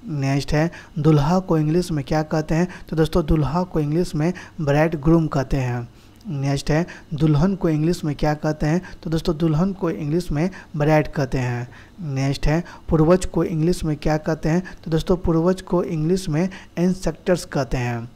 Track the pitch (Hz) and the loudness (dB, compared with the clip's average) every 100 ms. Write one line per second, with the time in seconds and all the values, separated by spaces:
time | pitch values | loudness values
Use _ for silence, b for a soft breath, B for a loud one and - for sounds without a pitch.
0 | - 151 135 139 - 151 165 B B - | -6 -4 0 0 0 0 0 B B 0
1 | 147 156 143 185 185 160 151 165 175 156 | 4 4 4 2 2 0 2 0 0 -4
2 | 131 156 156 160 151 160 180 B B 160 | 0 -2 0 -2 0 0 0 B B 0
3 | 156 185 156 165 139 165 180 170 147 156 | 2 2 2 2 2 0 -2 -2 0 0
4 | 180 151 156 185 B B 147 143 160 165 | -2 0 -2 -2 B B 0 2 2 2
5 | 139 165 160 147 127 143 127 123 117 B | 4 4 4 -2 -2 -2 0 -4 -6 B
6 | B B 220 143 139 139 - 151 175 B | B B -8 -4 -2 -2 0 0 0 B
7 | B 151 156 147 180 190 170 156 156 175 | B 0 2 4 4 2 0 2 0 0
8 | 160 139 151 151 156 151 151 170 185 B | -4 -2 0 0 -2 -2 0 0 -2 B
9 | - 160 170 156 165 151 190 190 175 165 | -4 -2 -2 0 2 2 0 0 -4 -4
10 | 151 160 180 147 180 B B 151 147 156 | -2 -2 -2 -2 -2 B B -2 4 4
11 | 147 - 156 165 127 120 123 B B - | 2 -2 -2 -2 -2 -4 -8 B B -12
12 | 160 135 135 135 - 156 175 B - 165 | -6 -2 -2 0 2 2 -2 B -2 2
13 | 156 185 - - 165 160 160 - 160 147 | 6 4 2 -2 -2 0 0 0 -2 -2
14 | - 156 156 147 165 170 185 B - 160 | 0 0 0 -2 0 0 -2 B -4 -4
15 | - 180 185 160 170 185 - 175 - 165 | 0 0 2 2 2 0 0 -2 0 -2
16 | 151 190 190 151 185 B B - 180 185 | 0 0 0 -2 -2 B B -2 0 0
17 | 170 151 - 180 - 156 127 139 120 117 | -4 -4 0 0 0 -4 -2 -2 -2 -4
18 | 120 | -8